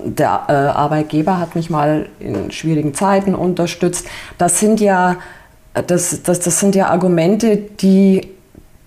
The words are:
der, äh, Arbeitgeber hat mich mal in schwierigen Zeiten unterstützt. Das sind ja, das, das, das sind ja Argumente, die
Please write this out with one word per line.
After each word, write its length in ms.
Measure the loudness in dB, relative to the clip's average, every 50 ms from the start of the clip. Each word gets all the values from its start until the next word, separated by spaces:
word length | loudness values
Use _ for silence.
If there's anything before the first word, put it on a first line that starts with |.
| -10
der, 400 | -6 -2 0 0 0 0 0 0 0
äh, 40 |
Arbeitgeber 880 | 0 2 2 0 0 0 0 0 0 -2 -2 -2 -2 -2 0 0 -2 -2
hat 160 | -4 -4 -4
mich 160 | -4 -4 -2
mal 380 | -2 0 0 0 0 -2 -4 -6 -12 -12
in 300 | -10 -8 -6 -6 -6 -8
schwierigen 420 | -8 -6 -2 -2 0 0 -2 -2
Zeiten 420 | -2 -2 0 2 2 2 0 0 -2
unterstützt. 720 | 0 0 -2 0 0 -2 -4 -2 -2 -2 -2 -2 -4 -8 -12 -14 -16 -18 -12 -4
Das 240 | -2 0 0 2 2
sind 200 | 2 2 2 2
ja, 380 | 2 2 2 4 2 2 0 -2 -6 -14 -20 -20 -20 -20 -20 -20 -20 -10 -8 -6 -2
das, 360 | 0 0 0 0 -2 -6 -4 -2
das, 160 | -2 -2 0
das 200 | 0 -2 -2 0
sind 140 | 2 2 2
ja 140 | 2 2 2
Argumente, 760 | 2 2 2 2 2 2 2 2 2 2 2 2 2 0 -2 -6 -4 0
die 480 | 2 4 6 6 6 6 4 2 0 -4 -12 -20 -20 _ -20 -20 -20 -20 -20 -20 _